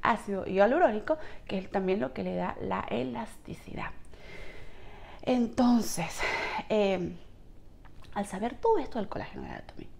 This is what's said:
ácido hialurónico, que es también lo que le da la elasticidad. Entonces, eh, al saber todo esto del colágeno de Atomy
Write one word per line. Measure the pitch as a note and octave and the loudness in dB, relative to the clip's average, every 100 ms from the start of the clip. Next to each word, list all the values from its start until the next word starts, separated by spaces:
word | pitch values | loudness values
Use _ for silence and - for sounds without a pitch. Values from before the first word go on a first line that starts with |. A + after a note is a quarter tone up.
ácido | - A3+ - G3 - | 2 0 0 -2 0
hialurónico, | F#3+ G3+ C#4+ E4+ G#3+ G#3+ D#4 - - - | 6 8 8 6 4 0 0 0 -10 -4
que | G3 | -4
es | F#3+ | -2
también | G3+ F#3+ F#3+ | 0 2 2
lo | B3+ | 0
que | - | -2
le | F#3 F3+ | -2 -2
da | F3+ - | -2 -2
la | - F#3+ | -2 -2
elasticidad. | - A3 C4 A#3 A3 - - - - - - - - - - - - - - - - - - - | 0 -2 -2 -4 -8 -10 -12 -12 -10 -8 -6 -8 -10 -12 -12 -8 -8 -8 -10 -10 -12 -12 -14 -8
Entonces, | - B3+ A#3 - B3 A#3+ F#3+ - C4 - - - - - - | 0 2 2 4 6 8 4 0 -4 -2 -2 0 -2 -4 0
eh, | G#3+ G3+ F#3 F3 F3 - - - - - - - - - | 4 4 4 0 -6 -14 -18 -18 -18 -18 -18 -18 -14 -8
al | - G3+ | -6 -4
saber | F#3+ A3+ C4 | -2 -4 0
todo | A4+ A4 | 4 4
esto | C4+ A#3+ | 4 -2
del | G3 | -2
colágeno | - - - | -4 -6 -8
de | - | -8
Atomy | - - - E2 - | -10 -12 -12 -12 -12